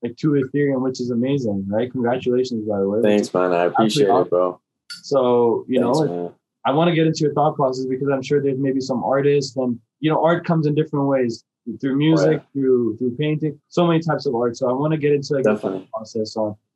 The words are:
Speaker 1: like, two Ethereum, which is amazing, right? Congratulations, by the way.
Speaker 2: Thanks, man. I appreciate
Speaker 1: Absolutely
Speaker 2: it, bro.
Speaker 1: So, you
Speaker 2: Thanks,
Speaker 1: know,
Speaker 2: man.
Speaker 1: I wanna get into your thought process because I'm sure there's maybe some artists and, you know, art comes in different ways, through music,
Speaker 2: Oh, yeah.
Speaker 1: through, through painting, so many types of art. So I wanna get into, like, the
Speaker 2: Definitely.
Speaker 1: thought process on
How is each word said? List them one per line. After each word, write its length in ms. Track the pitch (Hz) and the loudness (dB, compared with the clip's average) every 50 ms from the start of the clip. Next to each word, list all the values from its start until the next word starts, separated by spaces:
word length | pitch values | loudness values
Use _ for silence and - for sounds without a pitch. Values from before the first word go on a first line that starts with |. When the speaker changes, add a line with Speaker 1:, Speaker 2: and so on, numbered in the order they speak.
| - | -10
Speaker 1:
like, 140 | 117 120 | -10 -6
two 160 | - - 156 143 | -4 -2 0 2
Ethereum, 480 | 139 127 - - 147 143 139 135 127 | 0 0 0 -2 0 0 0 0 0
which 180 | 131 131 127 - | -2 -2 -4 -4
is 100 | 123 120 | -4 -4
amazing, 540 | 123 117 123 131 143 143 123 110 101 98 98 98 | -2 -2 0 0 0 -2 -2 -2 -4 -4 -4 -4
right? 220 | 101 110 123 127 | -2 -2 -2 -4
Congratulations, 760 | - 127 120 120 127 131 - 127 123 127 131 - 120 110 104 107 | -4 -4 -2 -2 -2 -2 0 0 0 0 0 -2 -4 -6 -4 -4
by 120 | 104 98 | -2 -2
the 80 | 98 98 | 0 0
way. 120 | 101 113 117 | 0 2 2
Speaker 2:
Thanks, 300 | 104 104 104 98 - - | 4 4 2 2 0 0
man. 200 | 90 90 90 90 | 0 2 2 2
I 120 | 87 87 | 2 2
appreciate 440 | 87 - - 110 110 107 147 101 98 | 2 2 2 2 2 2 2 2 4
Speaker 1:
Absolutely 180 | 98 95 90 | 4 2 2
Speaker 2:
it, 40 | 87 | 2
bro. 300 | 87 90 90 90 90 - _ _ _ _ _ - - - - | 2 0 0 0 -2 -6 _ _ _ _ _ -20 -18 -18 -6
Speaker 1:
So, 640 | - 143 135 127 123 123 120 120 117 110 98 - - | -2 0 2 2 4 4 4 4 2 2 0 -2 -2
you 120 | 127 123 | 0 0
Speaker 2:
Thanks, 180 | 120 117 131 156 | 2 2 2 0
Speaker 1:
know, 60 | 156 | 0
Speaker 2:
man. 260 | - 87 87 87 85 - _ _ _ _ _ - | 0 -2 -6 -8 -8 -10 _ _ _ _ _ -2
Speaker 1:
I 60 | 240 269 | 0 0
wanna 220 | 151 165 175 165 | 2 2 2 2
get 120 | 156 160 | 2 2
into 140 | 160 156 - 156 | 2 0 0 -2
your 80 | 147 143 | 0 0
thought 200 | 147 143 143 135 | 2 0 0 2
process 300 | 135 143 131 127 131 131 | 0 0 0 0 -2 -4
because 220 | 131 131 127 143 139 | -4 -4 -2 -2 -2
I'm 140 | 139 135 131 | -2 -2 -2
sure 200 | - 147 143 135 | -2 0 0 0
there's 160 | 139 131 131 | 0 -2 -2
maybe 220 | 139 139 131 135 | -2 -2 -2 -2
some 240 | 127 - 135 117 - | -2 -4 -4 -4 -2
artists 520 | 107 131 139 139 143 143 143 139 - - | 0 0 2 2 2 2 2 0 -2 -4
and, 220 | 131 127 123 117 117 - _ _ _ | -4 -4 -2 -4 -6 -8 _ _ _
you 100 | 139 156 | -2 0
know, 120 | 160 135 - | 2 2 2
art 220 | 160 170 165 175 | 2 2 2 0
comes 220 | - 170 160 147 | 0 0 2 2
in 80 | 147 147 | 2 0
different 320 | 147 151 - - 147 139 | 0 -2 -2 -2 -2 0
ways, 380 | 139 135 135 127 120 113 - _ _ _ _ _ 120 107 - | 2 2 2 0 0 -2 -6 _ _ _ _ _ -12 -10 -6
through 160 | - 139 131 | -4 -2 0
music, 300 | 139 147 160 160 156 - | 2 4 4 4 4 4
Speaker 2:
Oh, 60 | 156 156 | 2 2
yeah. 80 | - - _ - 139 135 | 0 -4 _ -6 -2 2
Speaker 1:
through, 340 | 131 127 123 120 110 107 110 | 2 2 2 2 0 -2 -2
through 180 | 123 123 123 | -4 -4 -2
painting, 420 | - 151 151 156 151 156 151 139 - _ _ | -2 -2 -2 -2 -2 -2 -4 -6 -8 _ _
so 180 | - 180 175 | -2 0 2
many 140 | 170 165 160 | 2 2 2
types 260 | 165 160 147 143 - | 0 0 -2 -2 -2
of 80 | 143 123 | -2 -2
art. 220 | 117 120 120 117 | 0 0 -2 -2
So 120 | - 131 123 | -2 -2 -2
I 40 | 127 | 0
wanna 260 | 131 147 156 160 151 | 0 0 0 0 0
get 140 | 139 147 147 | 2 2 2
into, 220 | 143 139 - 151 | 0 0 -2 -2
like, 100 | 135 127 | 0 2
the 80 | 107 107 | 0 0
Speaker 2:
Definitely. 260 | 107 - 101 95 95 | 0 -2 -6 -6 -8
Speaker 1:
thought 100 | - - - 110 | -10 -12 -12 -12
process 380 | 110 - - 113 107 107 - | -12 -8 -6 -6 -6 -6 -4
on 200 | 113 107 107 104 - _ _ _ | -4 -4 -4 -6 -10 _ _ _